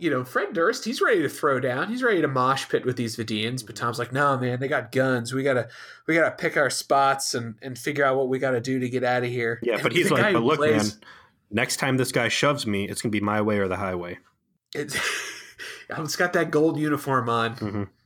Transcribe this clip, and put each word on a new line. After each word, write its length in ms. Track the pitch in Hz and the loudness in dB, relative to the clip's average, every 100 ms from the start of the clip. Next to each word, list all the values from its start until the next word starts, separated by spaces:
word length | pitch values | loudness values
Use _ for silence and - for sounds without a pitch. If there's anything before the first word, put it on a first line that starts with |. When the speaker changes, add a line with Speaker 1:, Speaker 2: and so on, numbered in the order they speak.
Speaker 1:
you 100 | 170 | -2
know, 120 | 127 | -2
Fred 300 | 127 247 403 | -2 -2 -2
Durst, 320 | 202 170 254 | 0 0 0
he's 160 | 214 254 | -4 0
ready 220 | 359 208 | 2 4
to 60 | 143 | 2
throw 320 | - 151 127 | 0 0 2
down. 280 | 127 127 185 | 0 -2 -4
He's 140 | 247 | 0
ready 180 | 254 190 | 2 2
to 80 | 147 | 2
mosh 400 | 131 127 131 - | 2 2 2 0
pit 160 | 127 | 0
with 120 | 123 127 | 0 -2
these 200 | 117 113 | -2 -4
Vidians. 480 | 110 107 110 127 | -4 -2 -2 -4
But 120 | 117 113 | -8 -6
Tom's 220 | 120 117 | -4 -4
like, 140 | 120 | -4
"No, 240 | 135 143 131 | 0 2 2
man, 220 | 123 123 | 0 -2
they 80 | 135 | -2
got 240 | 143 113 | -2 -2
guns. 400 | 127 131 123 117 | 0 2 2 0
We 120 | 131 | -2
gotta, 240 | 139 127 110 - - - - | 2 0 0 -8 -20 -10 0
we 80 | |
gotta 180 | 160 147 | 2 2
pick 240 | - 165 175 | 2 -2 0
our 120 | 131 | 0
spots 640 | - - 139 135 135 - | 0 2 4 4 2 -2
and, 220 | 131 117 110 | -4 -6 -8
and 160 | 135 123 | -12 -8
figure 260 | - 139 | -4 2
out 120 | 139 131 | 2 2
what 120 | 131 | 2
we 100 | 131 | 0
gotta 200 | 131 123 | 0 0
do 200 | 131 131 | 0 -2
to 80 | 123 | -2
get 140 | 127 | -2
out 180 | 123 123 | 0 0
of 80 | 123 | 0
here." 300 | 123 117 117 | -2 -2 -2
Speaker 2:
Yeah, 120 | 120 | 0
Speaker 1:
And 80 | 104 | 0
Speaker 2:
but 80 | - | 2
he's 160 | 170 165 | 2 4
Speaker 1:
the 60 | |
Speaker 2:
like, 80 | 139 | 4
Speaker 1:
guy 80 | 208 | 4
Speaker 2:
"But 80 | 165 | 4
Speaker 1:
who 60 | 117 | 4
Speaker 2:
look, 100 | 156 | 4
Speaker 1:
plays 360 | 151 143 107 | 4 2 2
Speaker 2:
man, 80 | - - - - _ _ | -4 -14 -20 -20 _ _
next 240 | 104 123 - | -2 -2 0
time 200 | 139 131 | 0 2
this 140 | 120 | 2
guy 160 | 131 113 | 0 0
shoves 380 | - 143 139 113 | 2 2 2 0
me, 200 | 101 98 | -2 -2
it's 120 | - | -4
gonna 120 | 117 | -2
be 80 | 104 | 0
my 200 | 104 107 | 0 2
way 180 | 107 104 | 2 2
or 100 | 95 | 0
the 80 | 92 | 0
highway." 420 | 98 90 87 90 - _ _ _ _ | -2 -4 -6 -12 -16 _ _ _ _
Speaker 1:
It's, 220 | 147 147 - - - - - - | -8 -6 -4 -4 -4 -8 -12 -18
<laughs> 400 | - - - - | -16 -16 -16 -10
it's 280 | 151 151 - | -8 -6 -2
got 160 | 180 | 0
that 180 | 180 156 | 2 2
gold 260 | 151 156 147 | 4 4 2
uniform 520 | 151 143 143 131 120 | 0 0 0 0 2
on. 240 | 117 113 | 0 0
Speaker 2:
Mm-hmm. 280 | 113 104 104 98 _ | -2 -4 -4 -6 _